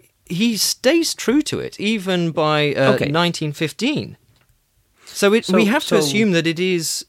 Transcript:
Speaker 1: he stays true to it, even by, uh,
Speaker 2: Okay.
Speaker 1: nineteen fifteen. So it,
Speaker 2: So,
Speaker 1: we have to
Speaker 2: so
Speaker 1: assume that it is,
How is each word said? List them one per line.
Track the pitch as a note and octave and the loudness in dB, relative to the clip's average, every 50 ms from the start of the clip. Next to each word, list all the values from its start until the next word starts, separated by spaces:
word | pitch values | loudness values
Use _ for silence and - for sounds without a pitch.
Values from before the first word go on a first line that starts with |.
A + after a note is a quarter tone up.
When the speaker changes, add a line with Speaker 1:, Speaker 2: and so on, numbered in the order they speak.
| - _ _ _ _ | -4 _ _ _ _
Speaker 1:
he | - F3 E3 A3 A#3+ A3+ | -8 -4 0 0 0 0
stays | F#3 - - - - - B3 D#4+ E4+ E4 - - | 0 -2 -4 -4 0 2 2 2 2 2 -2 -4
true | - - - A#3 D4+ D4 | -4 -2 0 0 0 0
to | - - - | -2 -4 -6
it, | - - - - | -6 -8 -8 -4
even | F#3 G#3 A3+ A3 F3+ F#3+ F#3 F3+ F3 E3 | -2 -2 -2 -2 -2 -2 -2 0 -2 -2
by, | D3+ F3 D#3 D#3 D3+ D3+ D3 D3 - | -2 0 0 0 2 2 0 0 0
uh, | - C3+ C3+ C3+ | 2 2 2 2
Speaker 2:
Okay. | B2+ - C#3+ | 2 0 0
Speaker 1:
nineteen | C#3+ E3 F3 F3 E3 - D#3+ D3+ C#3+ | 0 0 0 0 -2 -4 -6 -8 -4
fifteen. | - E3 D3+ - - G#3+ C4+ D#4 G3 G#2 - G#2+ - _ _ _ _ _ _ _ _ _ _ _ _ _ _ _ _ _ | -4 -4 -6 -4 -4 -4 -2 -2 -4 -6 -8 -12 -20 _ _ _ _ _ _ _ _ _ _ _ _ _ _ _ _ _
So | - - - - G3+ G#3 | -16 -4 0 2 4 4
it, | A3+ - | 2 2
Speaker 2:
So, | - F#3 | 2 4
Speaker 1:
we | A3 A3 | 4 4
have | G3+ A3+ D4+ - | 4 2 0 0
to | - | 2
Speaker 2:
so | F3+ E3 | 2 2
Speaker 1:
assume | D3+ C#3+ C#3 G#3 A3+ G#3+ F3+ | 2 2 2 2 2 2 2
that | E3 D#3 | 2 0
it | E3 E3 D#3+ | 0 -2 -2
is, | F#3 F#3 F#3 E3+ D#3+ - - - - | 0 0 0 -2 -2 -4 -6 -8 -8